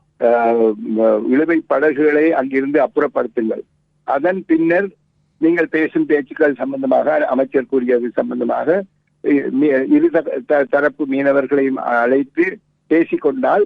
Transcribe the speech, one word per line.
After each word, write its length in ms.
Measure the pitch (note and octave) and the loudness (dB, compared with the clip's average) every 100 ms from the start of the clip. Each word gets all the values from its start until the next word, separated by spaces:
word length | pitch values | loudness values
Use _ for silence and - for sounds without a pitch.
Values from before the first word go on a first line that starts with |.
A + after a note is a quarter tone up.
| _ - | _ -2
அ, 60 | A#2+ A#2 A#2 A#2 A2+ G#2+ A#2 A2 | 2 2 2 2 2 0 -6 0
ம-, 240 | A2+ G#2+ B2 | 2 2 0
இழுவை 300 | C3 E3 E3 - | 0 2 -2 0
படகுகளை 640 | C#3 D#3 C3+ D3+ D3 E3 | 0 0 2 2 2 2
அங்கிருந்து 480 | C#3+ C3+ C3+ C#3 D3 | 0 -2 -2 0 0
அப்புறப்படுத்துங்கள். 800 | B2 D3 C#3+ C#3 A#2+ A#2+ A2 G#2 - _ _ _ | 0 0 -2 -2 -4 -4 -4 -6 -10 _ _ _
அதன் 400 | - C3+ F3 F#3+ - | -4 -2 0 -2 0
பின்னர் 420 | D#3+ E3 F3 G3 _ _ _ _ - | 0 2 0 -2 _ _ _ _ -2
நீங்கள் 280 | D#3+ E3+ D#3+ | 0 0 0
பேசும் 380 | D#3+ D3+ E3 | -2 -2 -2
பேச்சுக்கள் 500 | D3+ D3 C3 - D3+ | 0 0 -2 0 0
சம்பந்தமாக, 720 | C3 C3 C3+ C3 B2+ B2+ D3+ | 0 -6 -4 0 0 2 0
அமைச்சர் 400 | - B2+ C3+ C#3 | 0 -2 0 -2
கூறியது 460 | A#2+ C3 B2 A#2+ A#2+ | 0 -2 0 0 0
சம்பந்தமாக, 720 | - B2 B2 A#2 A#2+ B2+ G3 G3 _ _ _ | -4 -4 -4 -4 -2 0 -2 -4 _ _ _
இ-, 260 | - C#3+ C#3+ C3 | -2 0 0 0
மி-, 240 | D3 C3 C3+ | 0 0 2
இரு 200 | D3+ E3 | 2 2
த-, 280 | D#3 C#3+ C3+ B2 | 0 -4 -8 -2
த-, 200 | D3 C3 | 0 2
தரப்பு 380 | C#3+ D3 C#3 C#3 | 0 0 -4 -4
மீனவர்களையும் 640 | C3+ C#3 C#3 C3 C#3+ C3+ | -2 0 0 0 0 0
அழைத்து 840 | C3 B2 A#2+ A#2+ C3+ C3+ D#3+ F#3 - _ _ - | -2 -2 0 2 0 -2 -2 -4 -4 _ _ -2
பேசிக்கொண்டால், 720 | D#3+ D#3+ E3+ D3 C3+ C3 F#3+ | 0 0 0 -2 0 0 0